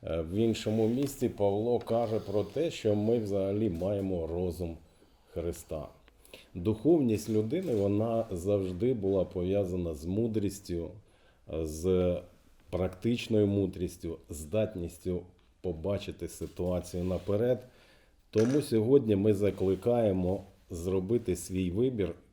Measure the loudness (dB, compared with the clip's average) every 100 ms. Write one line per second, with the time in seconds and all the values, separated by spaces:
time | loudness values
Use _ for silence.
0 | -4 -4 -2 0 2 2 0 2 2 2
1 | -2 -2 -4 0 0 2 0 0 0 0
2 | 0 -2 0 -2 -2 -2 -4 0 0 2
3 | 2 2 2 0 0 2 0 0 -2 0
4 | 0 -2 -2 -2 -2 -2 -6 -8 -16 _
5 | _ _ _ -6 -6 -6 -8 -10 -10 -14
6 | -20 _ -20 -20 -14 -4 -2 0 4 4
7 | 4 2 2 0 2 -2 0 2 2 2
8 | 2 0 -2 -4 0 0 0 0 0 0
9 | 2 2 0 -2 0 0 0 -2 -4 -4
10 | -4 0 0 0 -2 -4 -6 -6 -6 -10
11 | -20 _ _ _ -10 -6 -4 -2 2 4
12 | 4 0 -4 -20 _ -20 -8 -4 -4 -2
13 | -2 -2 0 4 4 4 0 -2 -6 -6
14 | -10 -10 -12 -12 -4 -2 -2 -4 -8 -8
15 | -6 -6 -6 -20 _ _ -8 -4 -4 -4
16 | -6 -10 -10 -8 -12 -6 -2 -2 -4 -4
17 | -2 -4 -2 0 2 0 -4 -20 -20 -20
18 | _ _ _ 2 4 4 2 2 6 4
19 | 6 4 4 4 2 2 0 2 2 2
20 | 2 2 0 -2 -4 -20 _ -8 -2 -2
21 | 0 0 0 -4 -2 -2 -2 0 -2 0
22 | -4 -4 -16